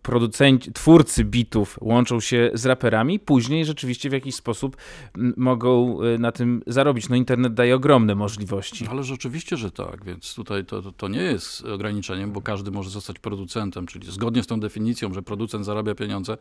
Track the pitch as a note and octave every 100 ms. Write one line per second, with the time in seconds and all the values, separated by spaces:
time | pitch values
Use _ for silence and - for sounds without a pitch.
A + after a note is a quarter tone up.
0 | - A#2+ A#2 - C#3 C3 - - - E3
1 | C3+ - G#2+ A#2+ A2+ A2 G2+ - A2 A#2+
2 | A#2+ A#2 - A#2+ A#2+ A2+ B2+ B2+ A#2+ A2
3 | B2 G3+ - C3+ A#2 D#3 D#3 D3 B2+ B2
4 | C#3 C3+ C3+ - - A2 C#3 - - -
5 | - - B2 - B2+ B2 B2 B2 B2 F#2
6 | A#2 A#2 A#2+ - A#2+ A#2+ - A#2+ C#3+ B2
7 | G#2+ B2 B2 B2 B2+ A2+ B2 C3 C#3+ C3+
8 | G#2+ G2+ G#2 G#2 G2 G2 - - A2 C3
9 | C3+ B2+ B2+ D#3 - D#3+ G#2 - F2+ F2
10 | G2 F2 - - G#2+ G2+ F#2 G2+ F#2+ -
11 | G2 A#2 F3+ G#2 - - A2+ G2+ G#2 G#2
12 | F#2 F#2+ G2+ G2+ G#2 G2+ G2+ G2 F#2+ G2+
13 | - F2 A2 G2 F#2 A2+ G2+ F2+ F2 -
14 | G2 F#2+ A#2 A#2 - A2 G#2+ G#2+ A2 A#2
15 | G#2+ F#2 F2+ G#2 A2 G#2+ G2+ G#2 G#2+ G2+
16 | G#2 G2+ F#2 A2